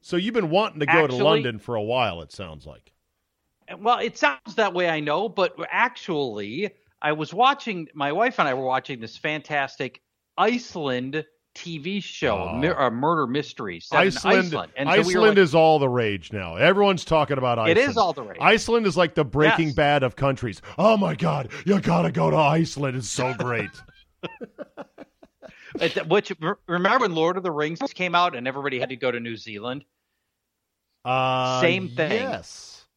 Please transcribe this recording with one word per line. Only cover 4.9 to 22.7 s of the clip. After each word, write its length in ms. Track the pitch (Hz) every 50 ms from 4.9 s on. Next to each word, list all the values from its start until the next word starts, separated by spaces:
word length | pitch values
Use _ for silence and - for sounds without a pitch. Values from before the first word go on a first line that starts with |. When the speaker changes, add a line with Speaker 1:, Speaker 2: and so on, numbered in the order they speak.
| 160 156
Speaker 2:
know, 300 | 151 147 147 170 208 226
but 260 | 170 202 185 170 - - - -
actually, 1000 | 170 190 226 247 247 - - - 175 147 139 123 104 104 101 104 113 151 208 196 _ _ _ _ _ _
I 120 | - 151 156
was 200 | 156 156 - 170
watching, 540 | 190 247 269 285 277 - 233 202 175 160 - _
my 180 | 151 139 143
wife 260 | 147 185 226 262 -
and 100 | - 170
I 60 | 143 127
were 120 | 131 131
watching 340 | 131 127 131 - - 139 117
this 160 | 113 107 -
fantastic 840 | - - 156 151 156 151 - 151 143 139 131 - - 143 123 _ - _ _ _ _ _ _ _
Iceland 840 | - 185 220 247 240 - - - 180 151 135 127 123 127 135 139 156 151 _ _ _ _ _ _
T 220 | - - 175 165
V 240 | 156 139 180 202 202
show, 480 | 170 - - - 160 131 104 95 95 82
Speaker 1:
Oh. 60 | 82
Speaker 2:
mi-, 100 | 82 -
a 240 | 170 - 139 139 123
murder 340 | 110 120 139 156 170 160 143
mystery 540 | 117 123 147 143 - - - 123 98 87 82
set 200 | - - - 147
Speaker 1:
Iceland, 400 | 180 196 165 - - 175 190 190
Speaker 2:
in 60 | 185
Iceland. 240 | 175 156 120 87 - _
And 140 | - - 151
so 40 | 180
we 20 |
were 240 | 208 214 180 180 185
Speaker 1:
Iceland 160 | 220 214 208
Speaker 2:
like, 60 | 196 190
Speaker 1:
is 120 | 147 131
all 240 | 165 160 160 156 151
the 80 | 139
rage 460 | 131 123 123 117 107 101 95 90 - 113
now. 220 | 101 92 85 82
Everyone's 500 | 90 131 170 190 202 202 202 190 160 -
talking 320 | - 165 156 147 135 143
about 200 | 135 127 123 120 113
Iceland. 180 | 110 165 170 214
Speaker 2:
It 100 | 269 285
is 60 | 226
all 160 | 226 202 175
the 120 | 147 139 120
rage. 140 | 101 95 -
Speaker 1:
Iceland 440 | 143 180 214 226 - - 226 233 220
is 100 | 196 143
like 160 | 175 180 165 -
the 80 | 165 151
Breaking 440 | 120 - 143 151 214 226 - 165
Speaker 2:
Yes. 80 | 151 127
Speaker 1:
Bad 280 | - 151 143 147 147 131
of 120 | 123 -
countries. 440 | - 139 139 135 - - 113 92 - - - - -
"Oh 180 | 175 220 220
my 160 | 208 190 170 156
God, 340 | - 170 165 151 143 135 - - - -
you 140 | 170 202 190
gotta 320 | - - 165 175 175 165
go 180 | - 160 160 160
to 40 | 151
Iceland. 640 | 156 156 139 156 165 165 -